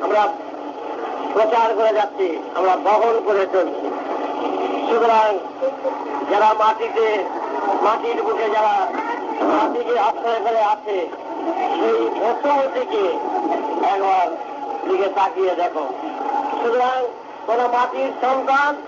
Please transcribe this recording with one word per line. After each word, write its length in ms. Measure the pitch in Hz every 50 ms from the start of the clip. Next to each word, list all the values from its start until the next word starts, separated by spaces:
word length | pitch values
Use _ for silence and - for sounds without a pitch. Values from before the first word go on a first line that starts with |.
| -
আমরা 180 | 180 202 214 208 202 - - - - - - - - - - - - - - - - - - - - -
প্রচার 340 | 196 220 214 226 233 226 220 226 196
করে 140 | 226 220 214 214
যাচ্ছি, 300 | 208 196 - 208 190 175 160 139 123 - 127 143
আমরা 160 | 180 190 180 165 147
বহন 300 | 185 214 214 220 233 226 226 196
করে 180 | 190 214 202 190 185 190
চলছি। 320 | 190 175 151 - - 147 147 143 - - - - - - - - - - - - - - - - - - -
সুতরাং 400 | 226 233 226 233 226 220 220 214 208 180 - - - - - - - - - 262 - - - - - - - -
যারা 200 | 359 415 - 220 214 220 214
মাটিতে, 440 | 214 220 220 453 226 - - 226 220 214 202 - - - - - - - - - - 196 - -
মাটির 340 | 208 - - - - - - 440
বুকে 200 | 208 220 190 226 214 202
যারা 200 | 220 214 214 208 202 190 175 180 185 - - - - 370 - - - 311 302 -
মাটিকে 420 | - - - - 480 - - 240 233 202 220
আশ্রয় 320 | - - 226 233 226 226 196
করে 160 | 233 226 226 214 208 214
আছে, 240 | 208 - 214 208 185 170 147 - - - - - - 143 117 - - - 104 104 -
সেই 220 | - 113 113 113 113 113 - -
বছর 400 | - 220 - - - 294 285 277 269 269 -
থেকে 260 | 494 - - - - 196 180 466 440 - - - - - 226 - - 190 - - - - -
একবার 360 | 196 196 196 196 190 185 175 165 - - - - - - - - - - -
দিকে 220 | 320 - 185 202 190 - 208
তাকিয়ে 340 | 196 - - 185 190 185 175 160
দেখো। 240 | 175 175 - 160 147 131 127 - - 107 95 - - - - - - - - -
সুতরাং 380 | 226 240 233 247 247 254 254 262 254 233 220 - - - - - -
তোমরা 200 | - 220 240 247 233 240
মাটির 340 | 240 247 240 247 262 269 269 - - -
সন্তান 500 | 254 262 262 262 - 269 277 285 294 294 285 -